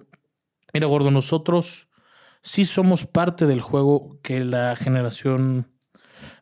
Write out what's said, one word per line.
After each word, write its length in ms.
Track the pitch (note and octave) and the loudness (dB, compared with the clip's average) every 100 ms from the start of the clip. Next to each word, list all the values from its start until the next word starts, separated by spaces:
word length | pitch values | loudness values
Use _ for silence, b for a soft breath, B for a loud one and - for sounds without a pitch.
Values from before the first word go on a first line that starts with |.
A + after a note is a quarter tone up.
| _ _ _ _ _ _ _ | _ _ _ _ _ _ _
"Mira, 140 | D3+ D3+ | -2 0
gordo, 240 | C#3+ C#3 | 2 4
nosotros 760 | C#3 C3 D#3+ D#3 F3 E3+ - _ b b b b b | 2 2 -2 0 0 -2 -12 _ b b b b b
sí 240 | - - F#3+ | -8 0 0
somos 400 | - F#3 F3 - | 2 2 2 0
parte 400 | E3 F3 E3+ D#3 | 0 0 2 2
del 160 | B2 | 2
juego 580 | - C#3+ C#3 C#3+ - - | 0 0 2 2 -2 -18
que 220 | - C3 | -8 -4
la 320 | B2+ B2 B2 A#2+ | -2 -2 -2 -4
generación, 920 | C3+ B2+ A#2+ - C#3 C3 C3 B2+ A#2+ _ _ B B B B B | -2 -2 -2 -4 -2 0 0 -2 -6 _ _ B B B B B